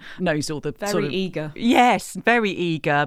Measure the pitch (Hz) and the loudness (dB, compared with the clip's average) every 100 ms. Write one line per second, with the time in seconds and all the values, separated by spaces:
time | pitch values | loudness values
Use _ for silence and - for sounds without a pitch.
0 | - - 180 151 143 151 147 - 202 196 | -6 -4 -2 0 -2 -6 -8 -6 -2 -2
1 | 143 180 185 156 151 - 233 254 247 190 | -2 -2 -4 -6 -8 -2 2 6 6 4
2 | - 185 226 233 208 175 175 160 160 143 | -2 -4 2 2 2 -2 -2 -2 0 0